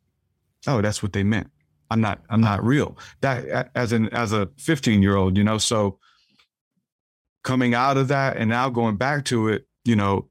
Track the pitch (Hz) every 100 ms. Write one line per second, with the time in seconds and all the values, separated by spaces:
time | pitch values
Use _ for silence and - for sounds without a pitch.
0 | _ _ _ _ _ _ - 127 104 98
1 | 107 101 101 110 - _ _ _ - 113
2 | 110 - - 107 110 101 104 143 107 -
3 | - - 139 127 67 110 131 123 120 117
4 | 110 120 113 107 95 - - 156 - 104
5 | 98 98 95 95 104 110 - 110 101 -
6 | _ _ _ _ _ _ _ _ _ _
7 | _ _ _ _ - 127 123 120 135 135
8 | 135 139 135 - 110 120 131 120 113 101
9 | 131 143 135 120 110 101 - _ 120 110
10 | 101 98 -